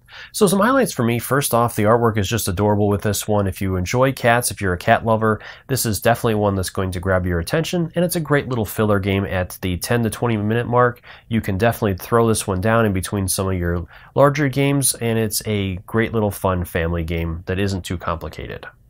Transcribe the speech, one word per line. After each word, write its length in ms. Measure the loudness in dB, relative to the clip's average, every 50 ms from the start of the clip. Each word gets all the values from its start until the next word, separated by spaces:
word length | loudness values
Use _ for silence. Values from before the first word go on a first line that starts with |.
| _ _ -20 -20 -18 -12
So 140 | -2 2 2
some 140 | 4 4 4
highlights 340 | 4 4 4 2 2 0 0
for 80 | -2
me. 160 | 0 0 0 -2
First 380 | -2 0 0 0 0 2 2
off, 200 | 2 2 2 2
the 80 | 2 4
artwork 360 | 4 4 4 4 2 2 0
is 100 | 0 0
just 180 | 0 -2 -2 -2
adorable 400 | -2 0 2 2 4 4 2 2
with 140 | 2 0
this 260 | 0 -2 -2 -2 -2 0
one. 200 | 0 0 0 0
If 120 | -2 -4
you 180 | -4 -2 -2 -2
enjoy 360 | -2 -2 0 2 2 2 0
cats, 380 | 2 2 2 2 2 2 -2
if 100 | -4 -2
you're 120 | -2 -2 -2
a 40 | 0
cat 260 | 2 2 2 4 4
lover, 380 | 2 0 2 2 2 0 0 -4 -10 -20 -16 -8 -4
this 200 | -4 -2 0 0
is 140 | -2 0
definitely 340 | 2 2 2 2 2 0 2
one 180 | 2 2 2 2
that's 160 | 0 -2 -2
going 220 | -4 -4 -4 -2
to 80 | -4 -2
grab 260 | 0 2 2 2 2
your 140 | 0 0 -2
attention, 520 | -2 0 -2 -2 -2 0 -2 -2 -2 -2 -2
and 100 | -2 -2
it's 100 | 0 -2
a 40 | -4
great 280 | -2 0 2 0 2 0
little 160 | -2 -2 -2
filler 360 | -2 -2 0 2 2 2 2
game 260 | 2 2 2 0 0
at 320 | 0 -2 -2 -4 -4 -6 -6 -4
the 120 | -4 -2 -2
ten 260 | -2 -2 0 0 0
to 80 | -2
twenty 260 | -2 -2 -2 0 0 0
minute 300 | 0 0 0 0 0 0
mark. 340 | 2 4 4 4 2 -2 -10 -20 -20 -20 -8 -4
You 120 | -2 -2
can 160 | 0 0 0 2
definitely 380 | 2 0 2 2 0 0 0
throw 320 | -2 -2 0 2 4 4 4
this 180 | 2 0 0
one 160 | -2 -2 0
down 240 | 0 2 2 4 4
in 80 | 2 0
between 340 | 0 -2 -2 -2 -2 -2 -2
some 200 | -2 -2 -2 -2
of 100 | -2 -2
your 300 | 0 0 -2 -2 -4 -8 -12 -20 -20 -4 2
larger 360 | 4 4 4 4 2 0 0
games, 440 | 0 0 0 2 2 2 0 -2 -2
and 240 | -2 -2 -2 0 0
it's 240 | 0 -2 -2 -4 -4 -2
a 300 | -2 -2 -2 -2 -4 -6 -6 -4
great 260 | -2 0 0 0 0
little 180 | 0 0 -2
fun 320 | -2 -2 -2 0 0 0 -2
family 400 | -4 -2 -2 -2 0 -2 -2 -2
game 380 | -2 -4 -4 -2 -4 -6 -6 -6 -6
that 100 | -4 -2
isn't 260 | -2 -2 -2 -4 -4
too 140 | -6 -6 -6
complicated. 720 | -4 -6 -6 -6 -8 -10 -12 -12 -12 -12 -12 -14 -14 -16 -20 _ _ _